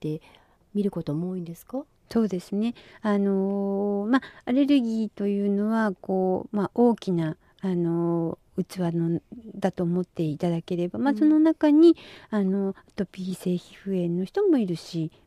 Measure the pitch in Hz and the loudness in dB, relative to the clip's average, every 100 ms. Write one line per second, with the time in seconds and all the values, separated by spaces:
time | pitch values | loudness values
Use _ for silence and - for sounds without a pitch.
0 | 151 156 - _ _ _ _ 202 202 180 | -8 -8 -10 _ _ _ _ -2 -2 -2
1 | 160 147 175 185 170 170 - 254 302 _ | -4 -4 -4 -6 -8 -12 -12 -10 -10 _
2 | - 233 220 185 - 202 226 - - - | -4 0 0 -2 -4 -2 -2 -4 -14 -8
3 | 214 202 196 196 190 202 196 196 202 202 | -2 0 2 0 0 -2 -2 -2 -2 -2
4 | 208 254 - - - 254 277 285 233 220 | 0 0 -2 -10 -2 0 2 2 2 -2
5 | 214 - 202 202 202 202 208 226 214 185 | -4 -4 -2 0 0 0 0 0 0 -2
6 | - 190 185 185 - 208 190 - 240 220 | -4 -2 0 -2 -2 -4 -2 2 2 2
7 | - 175 160 165 _ _ 190 175 170 170 | 0 -2 -2 -4 _ _ -4 0 0 0
8 | 170 170 165 - _ - 175 185 175 170 | 0 0 -2 -6 _ -8 -6 -4 -2 0
9 | 165 170 - 240 220 196 190 - 175 175 | 0 -2 -6 -16 -16 -4 -4 -2 -2 -2
10 | 180 - 160 147 175 165 - 175 180 208 | -4 -4 -4 -2 -2 -4 -4 -4 -4 -2
11 | 262 214 302 311 320 320 302 294 339 330 | -2 2 4 6 4 4 4 8 8 6
12 | - - - 214 190 196 196 196 - - | 0 -20 -6 -2 0 0 -2 -6 -10 -8
13 | 190 - 185 180 185 180 - - 196 185 | -8 -8 -8 -6 -4 -4 -6 -14 -6 -2
14 | 175 175 190 392 403 294 196 170 - 170 | -2 -2 -4 0 2 2 2 -4 -6 -6
15 | 160 - | -6 -8